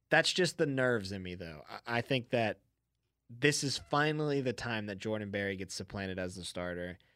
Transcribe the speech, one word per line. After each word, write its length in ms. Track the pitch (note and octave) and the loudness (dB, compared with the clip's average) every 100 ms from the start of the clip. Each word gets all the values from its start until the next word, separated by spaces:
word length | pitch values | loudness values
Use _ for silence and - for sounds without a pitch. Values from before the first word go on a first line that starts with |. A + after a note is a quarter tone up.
| - | 4
That's 220 | D#3 D#3 | 4 4
just 260 | - F3 - | 4 2 2
the 80 | D#3 | 0
nerves 440 | C3 B2+ A#2+ F#2+ | 4 4 2 0
in 120 | G2 | -6
me, 100 | F2+ | -6
though. 300 | F2+ E2+ D2+ - G#2+ - | -8 -8 -12 -12 -12 -2
I, 100 | A#2 | -2
I 40 | |
think 280 | - C3+ A#2 | 2 0 2
that 300 | A#2+ A2 - _ _ _ _ _ _ _ | 2 2 0 _ _ _ _ _ _ _
this 340 | A#2+ D3 D3 | 2 2 4
is 180 | C#3 - - | 0 -4 0
finally 500 | D3 D3+ D3+ D3+ C#3+ | 2 2 2 0 2
the 120 | B2+ | 0
time 320 | A2+ A#2+ A2 G#2 | -2 -2 -4 -4
that 140 | G2 | -6
Jordan 320 | A2 G#2+ G2+ | -2 -2 -2
Berry 240 | G2+ G2+ F#2+ | -2 -2 -2
gets 180 | F#2 | -6
supplanted 460 | - G2+ G#2 F#2+ F#2 | -8 -8 -4 -4 -2
as 160 | F#2 F#2 | -4 -6
the 80 | |
starter. 560 | E2+ - F2 F2 F2 F2+ _ | -10 -6 -4 -4 -6 -8 _